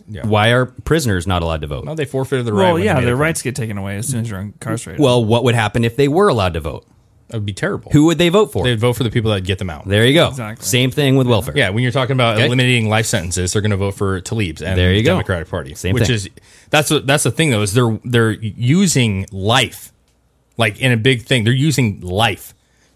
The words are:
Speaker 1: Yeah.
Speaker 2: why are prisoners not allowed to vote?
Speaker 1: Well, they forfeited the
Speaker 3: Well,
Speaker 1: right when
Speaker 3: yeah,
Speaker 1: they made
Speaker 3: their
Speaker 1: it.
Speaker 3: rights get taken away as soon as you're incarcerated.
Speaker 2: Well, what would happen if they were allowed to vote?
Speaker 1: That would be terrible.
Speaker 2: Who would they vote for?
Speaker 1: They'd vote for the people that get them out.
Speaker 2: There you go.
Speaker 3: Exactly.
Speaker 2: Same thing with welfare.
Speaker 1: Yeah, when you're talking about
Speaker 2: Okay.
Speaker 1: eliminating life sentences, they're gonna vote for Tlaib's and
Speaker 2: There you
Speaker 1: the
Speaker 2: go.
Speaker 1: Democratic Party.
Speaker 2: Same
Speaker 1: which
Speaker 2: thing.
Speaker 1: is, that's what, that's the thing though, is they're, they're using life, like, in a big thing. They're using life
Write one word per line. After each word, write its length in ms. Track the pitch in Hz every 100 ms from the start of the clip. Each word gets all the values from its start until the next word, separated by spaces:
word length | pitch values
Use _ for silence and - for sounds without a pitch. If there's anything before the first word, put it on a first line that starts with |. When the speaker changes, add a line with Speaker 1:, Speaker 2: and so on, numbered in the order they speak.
| -
Speaker 1:
Yeah. 160 | 101 104
Speaker 2:
why 240 | 107 110
are 160 | 123 127
prisoners 640 | - - 160 123 90 87
not 140 | 87
allowed 180 | 85 80
to 60 | 76
vote? 180 | 71 147
Speaker 1:
Well, 100 | 160
they 100 | 131
forfeited 400 | 135 131 135 120
the 80 |
Speaker 3:
Well, 120 | 208 185
Speaker 1:
right 80 | 165
when 80 |
Speaker 3:
yeah, 100 | 208 147
Speaker 1:
they 60 |
made 60 | 123
Speaker 3:
their 60 | 117
Speaker 1:
it. 20 |
Speaker 3:
rights 240 | 160 160
get 140 | 120 -
taken 220 | 113 101
away 200 | 98 101
as 100 | 143
soon 140 | 127
as 80 | 117
you're 100 | 95
incarcerated. 600 | 101 - 117 113 - -
Speaker 2:
Well, 200 | 135 123 107
what 180 | 120
would 120 | 120 117
happen 280 | 104 120
if 120 | 117 -
they 120 | 139
were 200 | 160 208
allowed 260 | 117 92 82
to 40 |
vote? 240 | 76 - _ _ _ _ _
Speaker 1:
That 80 | 113
would 80 | 101
be 80 |
terrible. 360 | 95 190 - -
Speaker 2:
Who 140 | 143 160
would 100 | 156
they 100 | 175
vote 240 | 196 -
for? 100 | 101 127
Speaker 1:
They'd 120 | 113
vote 140 | 123 120
for 80 | 117
the 40 |
people 220 | 120 110
that 140 | 101 92
get 120 | 92
them 120 | 92
out. 180 | 73 92
Speaker 2:
There 180 | 104 120
you 80 |
go. 140 | 160 123
Speaker 3:
Exactly. 380 | 135 107 117 -
Speaker 2:
Same 260 | 123 127
thing 240 | 147 143 135
with 120 | 123
welfare. 260 | 107 131 143
Speaker 1:
Yeah, 140 | 98
when 120 | 110
you're 120 | 123
talking 180 | 139 123
about 240 | 131 117 110
Speaker 2:
Okay. 100 | 120
Speaker 1:
eliminating 440 | 127 127 123 107
life 160 | 107 110
sentences, 480 | 110 85 90 90
they're 80 | 107
gonna 160 | 107 98
vote 160 | 98 -
for 240 | 98 92
Tlaib's 420 | - 113 92 73
and 160 | 82 92
Speaker 2:
There 140 | 90
you 60 | 101
Speaker 1:
the 60 |
Speaker 2:
go. 80 | 131
Speaker 1:
Democratic 380 | 180 - 87 -
Party. 240 | 90 69
Speaker 2:
Same 200 | 85 87
Speaker 1:
which 140 | 127 110
Speaker 2:
thing. 80 | 110
Speaker 1:
is, 140 | 90 - _ - -
that's 200 | 151 147
what, 160 | 147 117
that's 160 | 147
the 80 | 131
thing 180 | 131 160
though, 100 | 107
is 100 | 104
they're, 260 | 120 117 110
they're 280 | 127 120 113
using 920 | 101 110 - 123 175 190 135 113 95 95
life, 600 | 95 98 127 104 - - _ _ _ _ _ _ -
like, 240 | 110 101
in 100 | 127
a 60 | 117
big 240 | 117 120
thing. 240 | - 131 107
They're 80 |
using 480 | 131 156 139 113 92
life 520 | 90 95 113 87 - _ _ _ _